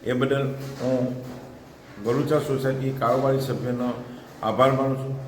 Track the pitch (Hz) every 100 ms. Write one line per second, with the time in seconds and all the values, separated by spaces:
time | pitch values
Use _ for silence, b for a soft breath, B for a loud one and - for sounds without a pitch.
0 | - 127 131 139 135 - - - 123 127
1 | 123 127 - - - - - - - -
2 | 104 131 143 151 139 131 131 131 135 131
3 | 117 131 135 135 131 110 120 123 123 120
4 | - B B - 110 110 131 135 135 131
5 | 135 -